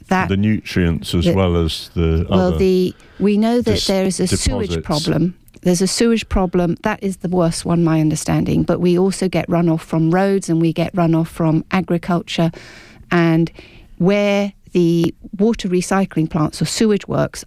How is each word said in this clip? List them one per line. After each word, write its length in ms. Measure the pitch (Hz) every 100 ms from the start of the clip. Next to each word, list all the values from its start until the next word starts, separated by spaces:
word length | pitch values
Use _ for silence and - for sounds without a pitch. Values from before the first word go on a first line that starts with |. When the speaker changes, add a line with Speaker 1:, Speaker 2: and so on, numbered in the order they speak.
| -
Speaker 1:
that 220 | 185 180
Speaker 2:
The 80 | 98
nutrients 800 | 107 110 - - 85 80 - 87
as 80 |
Speaker 1:
the 100 | 85
Speaker 2:
well 220 | 92 92 87
as 340 | 82 - -
the 340 | - 82 80 -
Speaker 1:
well, 100 | 95
Speaker 2:
other 180 | 180 80
Speaker 1:
the, 360 | 190 185 185 - - -
we 180 | 196 208
know 240 | 226 240
that 120 | 226
Speaker 2:
dis-, 160 | 202 -
Speaker 1:
there 160 | 190
is 160 | 190 175
a 80 | 185
sewage 420 | 196 - 247 202
Speaker 2:
deposits. 160 | 82 -
Speaker 1:
problem. 500 | 151 165 78 175 - - -
There's 200 | 180 175
a 60 | 190
sewage 400 | - 233 226 -
problem. 480 | 214 185 180 175 -
That 180 | 214 214
is 140 | 196 185
the 120 | 175
worst 360 | 185 165 165
one, 180 | 170 170
my 180 | 170 160
understanding. 640 | 156 156 - 156 175 151
But 160 | 160 170
we 180 | 175 175
also 320 | 196 185 190
get 200 | 170 -
runoff 320 | 170 175 160
from 320 | - 160 160
roads, 360 | 180 196 196 185
and 120 | 165
we 120 | 165
get 220 | 156 165
runoff 320 | 185 165 165 165
from 380 | - 165 160 -
agriculture, 800 | 190 170 175 - 170 - - 165 - - - - - -
and 400 | 175 165 165 165 - - - - -
where 540 | 180 202 202 202 202 - -
the 400 | 180 170 170 151 - - 180
water 320 | 214 226 196
recycling 640 | 180 - 196 190 - 160
plants 320 | 165 151 -
or 20 |
sewage 440 | 160 - 220 202 -
works 360 | 139 143 -